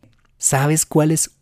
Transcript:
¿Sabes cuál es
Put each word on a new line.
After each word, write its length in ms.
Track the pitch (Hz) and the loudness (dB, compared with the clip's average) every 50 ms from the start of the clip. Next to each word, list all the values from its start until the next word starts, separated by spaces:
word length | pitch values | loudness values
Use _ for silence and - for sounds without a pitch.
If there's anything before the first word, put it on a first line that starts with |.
| _ _ _ _ _ _ _ - | _ _ _ _ _ _ _ -6
¿Sabes 480 | - - 143 131 139 147 156 156 - | -4 -2 0 0 0 0 0 -2 -2
cuál 240 | - - 156 151 156 | 0 0 2 2 2
es 220 | 160 156 - - _ _ | 0 -2 -4 -8 _ _